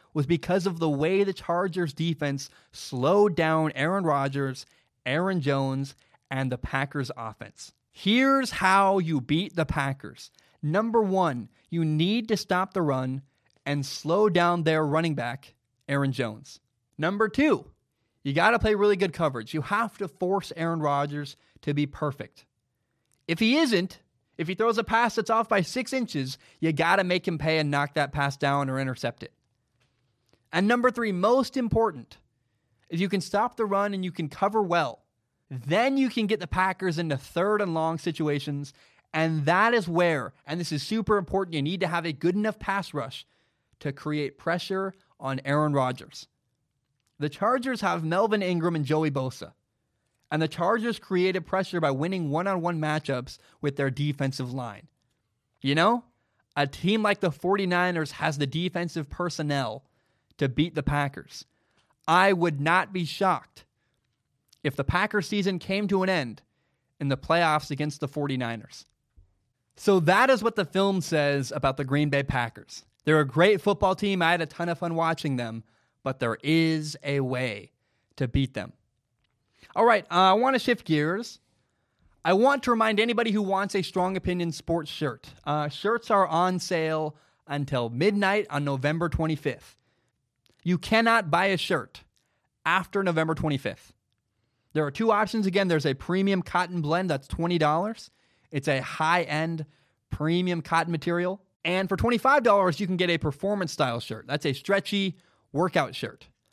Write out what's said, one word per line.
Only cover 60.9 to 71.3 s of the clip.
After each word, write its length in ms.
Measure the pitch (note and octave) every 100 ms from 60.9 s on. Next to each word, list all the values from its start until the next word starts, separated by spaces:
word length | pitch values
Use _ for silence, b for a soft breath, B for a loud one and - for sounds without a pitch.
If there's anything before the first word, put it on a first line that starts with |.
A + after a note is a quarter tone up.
| C#3+ C#3+ - - - - _ _ _ _ _ -
I 280 | F3 G3
would 260 | F#3 E3+ C#3+
not 320 | D3+ F#3 G3+
be 140 | F#3+ D#3
shocked 580 | - G3 D#3 - - _ _ _ _ _ _ _ _ _ _
if 140 | D3 C#3
the 80 |
Packers 420 | C3+ F3+ G#3 G#3 D#3+
season 320 | G#3 F#3+ F3+
came 300 | - G3 G3+
to 140 | F#3+
an 80 | F#3
end 320 | F3+ A#2+ G#2+ _ _ _ _ _ -
in 80 | C#3+
the 80 | C3
playoffs 540 | - E3+ E3 D3+ -
against 300 | C#3+ D3+ -
the 80 | C#3
forty-niners. 760 | D3+ C#3+ C3 A#2+ A2+ - - - _ _ _ - _ _ _ _ -
So 220 | - F#3+
that 280 | D#3+ G3 C4
is 140 | B3+
what 140 | A3+ G#3+
the 80 |
film 360 | E3 F#3 G3 F#3+
says 520 | - D#3 C#3+